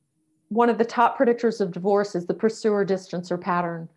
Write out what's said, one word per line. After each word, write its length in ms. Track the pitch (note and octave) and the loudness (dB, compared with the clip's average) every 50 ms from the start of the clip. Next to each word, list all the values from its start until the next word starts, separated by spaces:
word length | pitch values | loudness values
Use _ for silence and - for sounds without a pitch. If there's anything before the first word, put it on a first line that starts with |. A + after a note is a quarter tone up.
| _ _ _ _ _ _ _ _ _ - | _ _ _ _ _ _ _ _ _ -2
one 200 | G#3 A#3 A#3+ A#3+ | 0 2 2 4
of 80 | A3+ | 2
the 80 | G3+ A3+ | 2 -2
top 320 | A#3 - B3 A#3+ A#3 - | 0 2 2 2 2 2
predictors 420 | - C4+ A#3 A#3 A#3+ B3 A3+ A3 - | 2 2 2 2 2 0 0 0 0
of 120 | G3 F3 | -4 -4
divorce 440 | - F3+ F3+ G#3 G3+ G3+ G#3 G3+ - | -4 -4 0 2 2 2 2 0 -4
is 100 | F3 F3 | -4 -4
the 80 | - F3 | -4 -2
pursuer 520 | - - A3 A3 - - A3 G#3 G3+ G3 | 0 -2 -2 -2 0 0 0 2 2 2
distancer 540 | F3 F#3+ F#3 - - - F3+ F3 - F3+ F3 | 0 -2 -2 -4 -6 -8 -8 -6 -6 -6 -4
pattern, 500 | - G3+ F3 F3 F3+ E3+ E3+ E3 E3 - _ | -2 -2 -2 -2 -2 -4 -6 -8 -12 -14 _